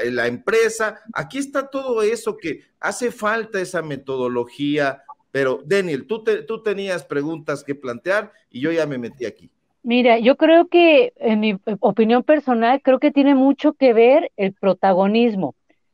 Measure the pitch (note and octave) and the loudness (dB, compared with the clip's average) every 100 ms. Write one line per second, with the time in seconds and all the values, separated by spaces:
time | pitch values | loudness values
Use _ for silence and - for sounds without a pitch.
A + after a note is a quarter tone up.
0 | A#2+ B2 A#2+ B2 - A3+ A3+ A3 A3 G#3+ | -4 -2 -4 -4 -2 0 0 -2 -6 -6
1 | - - - C4+ C#4 C#4 C4+ C4+ C4+ A3+ | -10 -10 -8 -10 -6 -6 -6 -8 -4 -2
2 | G#3+ A3+ A3 G3+ D#3+ C#3+ _ _ E3 - | 0 -2 -6 -8 -10 -10 _ _ -8 -4
3 | A#3+ - G#3 A3+ A3 G3 F3+ E3+ D#3+ C3+ | -6 -4 -4 -4 -6 -8 -6 -6 -8 -10
4 | - C3 B2 B2 A#2+ - C#3+ D3 C#3 C3+ | -8 -6 -4 -4 -6 -6 -4 -2 -2 -4
5 | - - _ C#3 C3+ B2 D3 G3 F3+ C3+ | -16 -20 _ -2 -2 -4 -2 -2 -2 -6
6 | B2+ A3 A3 G#3+ G#3+ A3 G#3+ G3 G3 F3 | -6 -6 -2 -4 -4 -6 -6 -6 -6 -8
7 | - C#3+ D3 D#3+ D3+ C#3+ - C#3 B2+ A#2+ | -6 -6 -6 -8 -8 -8 -8 -10 -8 -8
8 | F3 G#3 G#3 _ _ A#2+ D3+ E3 D3+ B2+ | -4 -4 -4 _ _ -6 -4 -2 -4 -6
9 | A2+ - A2 - E2+ _ _ _ A#3+ B3 | -10 -10 -12 -12 -20 _ _ _ -2 2
10 | B3 A3+ A#3 C#4+ D#4 E4 E4+ F4 E4+ C#4+ | 4 4 2 4 6 6 4 4 6 6
11 | - - A#3 G#3+ G#3+ G3 - G3 A3+ G3 | 2 -2 -2 0 -2 -4 -6 -2 0 2
12 | A3 B3 B3 D4+ C4 A#3 A3+ C4+ C4+ C4 | 2 2 2 0 2 0 2 2 2 2
13 | D4 C#4+ C#4 C4+ C4+ C#4 D4+ D4+ C4 A3 | 2 2 4 4 2 2 -2 2 2 6
14 | A#3+ D4 F4 - F#3+ - G3 F3+ G3 F#3 | 6 4 2 -4 -6 -2 -2 0 2 2
15 | G3 A3+ A#3+ G3 C#3 - _ _ _ | 2 2 0 0 -6 -8 _ _ _